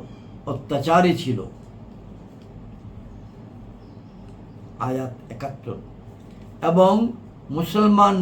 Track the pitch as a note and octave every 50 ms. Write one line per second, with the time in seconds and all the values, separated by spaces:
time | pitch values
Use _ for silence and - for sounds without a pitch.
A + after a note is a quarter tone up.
0 | - - - - - - - - - D3 B2+ - - - D3+ C#3 C#3 D#3+ E3 F3+
1 | F3+ F3 D3+ - - C3 A2+ G2 F2 - - - - - - - - - - -
2 | - - - - - - - - - - - - - - - - - - - -
3 | - - - - - - - - - - - A#2 - A2+ - - G2+ G2 G2+ G2+
4 | - - - - - - - - - - - - - - - - A2+ B2+ C3 C3
5 | C3 B2 A#2 - - - A2 - C#3 C3+ C3+ - - A#2 F#2+ - - - - -
6 | - - - - - - - - - - - - - E3+ E3+ F#3 F#3 F#3+ G3+ A3
7 | A#3 A#3+ - - - - - - - - C#3 D#3+ E3+ - - G#3+ G#3+ G#3 G#3 G3+
8 | G3+ G3+ G3 F#3